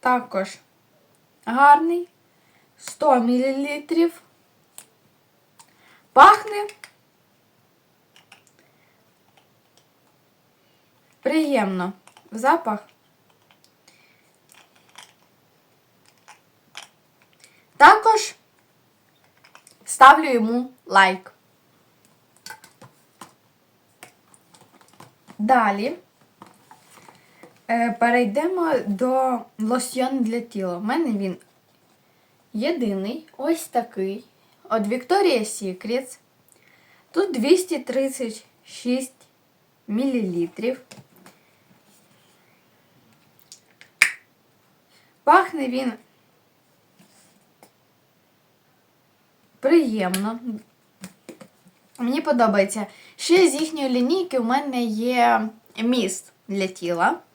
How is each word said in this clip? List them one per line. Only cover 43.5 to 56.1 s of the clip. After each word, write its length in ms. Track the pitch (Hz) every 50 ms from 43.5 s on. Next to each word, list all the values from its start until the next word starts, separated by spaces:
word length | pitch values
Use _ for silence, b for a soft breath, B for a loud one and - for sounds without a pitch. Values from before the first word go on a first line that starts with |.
| - _ _ _ _ _ - _ _ _ - - - - _ _ _ _ _ _ _ _ _ _ _ _ _ _ b b b b b b _
Пахне 440 | 277 311 370 370 339 - 320 277 254
він 260 | 247 254 269 254 214 - _ _ _ _ _ _ _ _ _ _ _ _ _ _ _ _ _ _ _ _ - _ _ _ _ _ _ _ _ _ _ _ - _ _ _ _ _ _ _ _ _ _ _ _ _ _ _ _ _ _ _ _ _ _ _ _ _ _ _ _ _ _ _ _ _ _ _ _ _ _ _
приємно. 800 | - 277 320 339 311 247 214 214 190 180 185 190 202 214 226 233 233 254 214 214 - _ _ _ _ _ _ _ - - _ _ _ - - _ - _ _ _ _ - _ _ _ _ _ -
Мені 240 | 240 240 262 302
подобається. 680 | 311 311 285 240 233 214 202 202 196 196 - 220 202 B B B B B B
Ще 340 | B - - 320 370 370 330
з 120 | 269 285
їхньої 280 | 320 311 320 311 277 262
лінійки 500 | 254 247 247 262 339 381 359 359 - 262
у 40 | 233
мене 400 | 226 247 277 285 285 254 247 240
є 640 | 226 214 214 226 247 254 247 240 240 233 220 220 220 - - _ _ _ -
міст 560 | 220 233 247 254 214 190